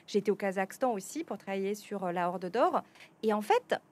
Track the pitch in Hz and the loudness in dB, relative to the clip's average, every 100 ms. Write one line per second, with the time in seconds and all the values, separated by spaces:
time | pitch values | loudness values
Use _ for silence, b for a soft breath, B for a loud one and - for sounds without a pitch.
0 | - 208 202 190 196 190 190 - 262 202 | -2 0 2 0 0 0 -2 0 0 0
1 | - 302 330 202 - 196 196 208 - 196 | -4 -8 -8 -8 -4 -2 -2 -4 -6 -4
2 | 185 175 175 180 180 226 349 247 b b | -2 0 0 -2 -2 2 2 2 b b
3 | b _ 214 214 208 480 - - - | b _ 0 0 4 2 2 -4 -4